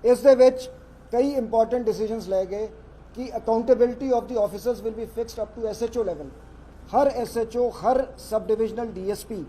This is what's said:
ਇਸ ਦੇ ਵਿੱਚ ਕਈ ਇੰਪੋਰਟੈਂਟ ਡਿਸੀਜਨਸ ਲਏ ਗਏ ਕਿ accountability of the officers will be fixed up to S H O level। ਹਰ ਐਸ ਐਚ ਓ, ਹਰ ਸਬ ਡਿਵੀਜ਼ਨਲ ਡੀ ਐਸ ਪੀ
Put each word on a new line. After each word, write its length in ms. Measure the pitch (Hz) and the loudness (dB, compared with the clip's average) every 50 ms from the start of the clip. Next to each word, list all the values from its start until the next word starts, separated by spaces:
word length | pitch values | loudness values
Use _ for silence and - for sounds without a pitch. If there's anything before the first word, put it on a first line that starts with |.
| - | 4
ਇਸ 140 | 233 247 240 | 4 2 6
ਦੇ 160 | 240 277 262 | 8 6 8
ਵਿੱਚ 340 | 247 254 254 254 254 - - - - - - - - - - | 10 8 6 6 2 -10 -12 -16 -18 -20 -20 -20 -20 -12 -2
ਕਈ 180 | - 240 269 285 | 0 2 2 2
ਇੰਪੋਰਟੈਂਟ 560 | 285 269 226 220 226 226 226 - 247 247 240 | 0 -2 -4 0 2 2 2 2 0 -2 0
ਡਿਸੀਜਨਸ 440 | 220 190 180 220 208 226 226 185 180 | -2 -2 -2 -2 -4 -4 -6 -4 -2
ਲਏ 160 | 190 190 190 | -2 -2 -2
ਗਏ 220 | 180 196 208 220 208 - - - - - - - - - | -2 -6 -6 -8 -8 -10 -18 -20 -20 -20 -20 -20 -18 -12
ਕਿ 140 | 233 254 233 - | -10 -10 -8 -8
accountability 720 | 220 - 226 226 226 226 247 254 220 247 240 240 240 269 269 247 | -6 0 0 0 2 4 4 6 6 6 2 2 -4 -2 0 0
of 60 | 233 226 | 0 0
the 140 | 233 247 226 208 | -2 -2 -2 0
officers 340 | 202 185 202 - 247 240 196 202 | -2 -2 -4 -4 -4 -4 -4 -6
will 100 | 226 220 | -8 -8
be 80 | 220 226 - - 220 | -8 -12 -10 -8 -8
fixed 220 | 233 226 - 226 214 | -8 -8 -8 -10 -10
up 60 | - - | -10 -8
to 100 | 240 220 214 | -8 -6 -6
S 120 | 202 - 240 | -4 -4 -6
H 140 | 226 233 247 | -4 -2 -2
O 40 | 214 | -2
level। 240 | 185 165 147 143 135 - - - - - - - - - - - - - | -2 -4 -6 -10 -16 -16 -20 -20 -20 -20 -20 -20 -20 -20 -20 -14 0 2
ਹਰ 120 | 247 285 | 4 4
ਐਸ 300 | 277 220 247 233 233 - | 4 2 -2 -6 -4 -2
ਐਚ 200 | 233 226 226 240 | -4 -4 -2 0
ਓ, 120 | 240 247 240 | 0 0 0
ਹਰ 360 | - - 180 226 254 262 262 - - | -2 -2 0 2 2 2 0 -2 -10
ਸਬ 300 | - - - 220 220 - | -18 -10 -4 -4 -4 0
ਡਿਵੀਜ਼ਨਲ 400 | - 220 214 226 220 220 226 240 | 0 0 0 0 -2 -2 -6 -8
ਡੀ 240 | 226 190 185 185 196 | -8 -8 -8 -6 -6
ਐਸ 140 | 208 - - | -6 -6 -8
ਪੀ 180 | - 226 190 147 | -10 -10 -10 -10